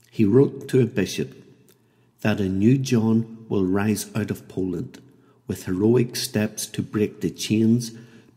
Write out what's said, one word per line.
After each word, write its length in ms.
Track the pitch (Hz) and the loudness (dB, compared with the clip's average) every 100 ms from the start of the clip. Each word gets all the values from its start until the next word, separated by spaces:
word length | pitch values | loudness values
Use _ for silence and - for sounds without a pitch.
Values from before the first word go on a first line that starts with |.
| _ | _
He 140 | - 101 | 0 4
wrote 420 | 120 139 - - | 6 4 0 -2
to 120 | 131 | 2
a 60 | 113 | 2
bishop 480 | 104 90 - - - - _ _ _ _ _ _ _ | 0 -4 -4 -8 -10 -20 _ _ _ _ _ _ _
that 180 | 110 104 | -4 -2
a 100 | 95 | -2
new 280 | 95 107 135 | 2 2 2
John 600 | 131 120 110 113 113 - - | 2 0 2 0 -2 -10 -6
will 160 | 107 92 | -2 0
rise 420 | 98 107 101 - | 0 0 -2 -4
out 160 | 113 104 | -6 -6
of 180 | 101 - | -8 -10
Poland, 520 | - 92 87 - - - _ _ _ - | -8 -6 -6 -10 -14 -20 _ _ _ -10
with 160 | 95 | -8
heroic 520 | - 92 107 123 123 - | -4 0 4 4 2 -4
steps 500 | - 104 107 - - | -4 -2 -2 -4 -10
to 140 | - | -8
break 400 | - 110 101 - | -4 -2 -2 -2
the 80 | 85 | -6
chains 640 | - - 107 113 120 127 - - - _ | -6 -2 2 4 2 0 -14 -20 -20 _